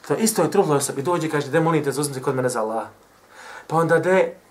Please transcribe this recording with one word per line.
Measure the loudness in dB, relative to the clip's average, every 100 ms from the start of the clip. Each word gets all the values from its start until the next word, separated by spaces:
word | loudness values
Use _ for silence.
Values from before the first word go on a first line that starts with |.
| -2
To |
istoj | 0 0 2 2
truhloj | 2 2 2
osobi | 0 -4
dođe | -2 -2 0
i |
kaže, | -2 0
de, | 0
molim | 2 2
te, | 0
zauzmi | -2 -4
se | -4
kod | -4
mene | -2 -2
za | -2
Allah. | -4 -4 -8 -16 _ _ _ -20 -20 -18 -2
Pa | 0
onda | 2 2
de, | 4 2 2 -4 _